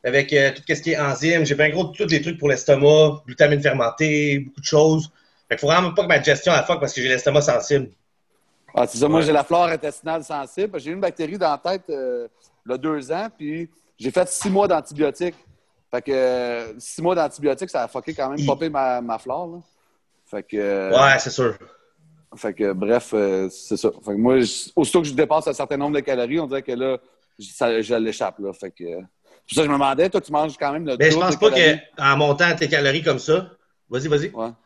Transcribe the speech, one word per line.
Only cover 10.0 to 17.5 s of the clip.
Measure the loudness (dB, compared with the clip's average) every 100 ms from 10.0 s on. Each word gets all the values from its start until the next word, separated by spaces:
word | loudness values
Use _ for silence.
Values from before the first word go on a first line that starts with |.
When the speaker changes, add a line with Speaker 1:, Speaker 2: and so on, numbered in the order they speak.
| -8 -8
Speaker 2:
sensible. | -6 -10 -10 -6 -6 -6
J'ai | -10
eu |
une | -4
bactérie | -4 -4 -8 -2
dans | -2
la | -2
tête, | -4 -6 -6
euh, | -6 -4 -6 -10 _ _ _ -8
il |
y | -6
a |
deux | -4 -6 -6
ans, | -6 -6 _
puis | -10 -8 -10 _ _ _
j'ai | -2
fait | 0 0
six | -2 0
mois | 2 2
d'antibiotiques. | 0 -2 -2 -2 -2 -8 -8 _ _ _ _ _
Fait | -8
que, | -4
euh, | 0 0 0 -4 -6 -10 -16
six | -14 -4
mois | -2 0
d'antibiotiques, | -2 -2 -2